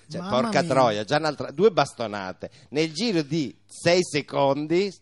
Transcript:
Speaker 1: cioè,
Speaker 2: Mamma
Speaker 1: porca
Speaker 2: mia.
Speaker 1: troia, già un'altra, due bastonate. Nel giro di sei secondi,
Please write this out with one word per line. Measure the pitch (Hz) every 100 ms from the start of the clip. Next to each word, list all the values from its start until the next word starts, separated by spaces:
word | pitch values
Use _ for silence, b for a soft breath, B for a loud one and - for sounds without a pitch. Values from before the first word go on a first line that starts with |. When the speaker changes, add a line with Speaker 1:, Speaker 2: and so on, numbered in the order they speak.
| B
Speaker 1:
cioè, | 180
Speaker 2:
Mamma | 185 123
Speaker 1:
porca | 233 151
Speaker 2:
mia. | 156
Speaker 1:
troia, | 131 120 104
già | 104 147
un'altra, | 156 127 127
due | 143 214
bastonate. | 151 139 - 110 104 92 - 104 B B
Nel | 139 160
giro | 151 233 165
di | 139 160 120 -
sei | - - 170 180
secondi, | 180 147 - 143 139 143 151 175 202 -